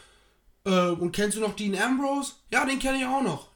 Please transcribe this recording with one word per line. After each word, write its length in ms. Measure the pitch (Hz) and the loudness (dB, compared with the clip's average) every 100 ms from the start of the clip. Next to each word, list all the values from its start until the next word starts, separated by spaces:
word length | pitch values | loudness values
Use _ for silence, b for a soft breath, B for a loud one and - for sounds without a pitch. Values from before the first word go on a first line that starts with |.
| b b b b _ _ | b b b b _ _
Äh, 260 | 196 185 180 | 0 2 2
und 220 | 170 175 | 0 -2
kennst 240 | 170 208 208 | 0 0 0
du 40 | |
noch 140 | 214 - | -2 -2
Dean 200 | 208 190 | -2 0
Ambrose? 580 | 233 262 277 277 269 - - | 0 0 0 -2 -4 -10 -4
Ja, 120 | 240 277 | 0 0
den 120 | 269 | 0
kenn 180 | 269 269 | 0 0
ich 100 | 262 | 0
auch 180 | 269 | 0
noch. 260 | 233 147 - | 0 -2 -8